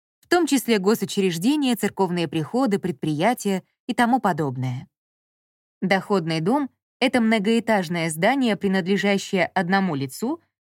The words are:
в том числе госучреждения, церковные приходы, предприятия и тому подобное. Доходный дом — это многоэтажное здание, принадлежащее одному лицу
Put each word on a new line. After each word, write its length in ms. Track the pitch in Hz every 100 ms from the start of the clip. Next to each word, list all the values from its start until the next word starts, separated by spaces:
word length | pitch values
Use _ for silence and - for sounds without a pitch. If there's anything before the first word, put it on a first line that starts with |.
| _ _
в 80 | -
том 200 | 349 320
числе 320 | 269 - 220
госучреждения, 960 | 185 226 196 - 190 165 202 302 262 233
церковные 520 | 202 - 185 175 165
приходы, 520 | 160 151 240 262 190
предприятия 840 | - 135 160 147 196 247 202 190 - _ -
и 80 |
тому 260 | 247 233 254
подобное. 680 | 208 160 147 131 127 127 - _ _ _ _ _ _ _ _ -
Доходный 580 | 190 196 - 196 165 160
дом — 300 | 165 285 269 _ _ -
это 220 | 262 247
многоэтажное 880 | 220 220 190 226 226 214 165 175 165
здание, 460 | 156 190 277 247 202
принадлежащее 920 | 202 190 180 196 196 196 - 190 165
одному 480 | - 175 196 190
лицу 480 | 143 135 - 233 339 _ _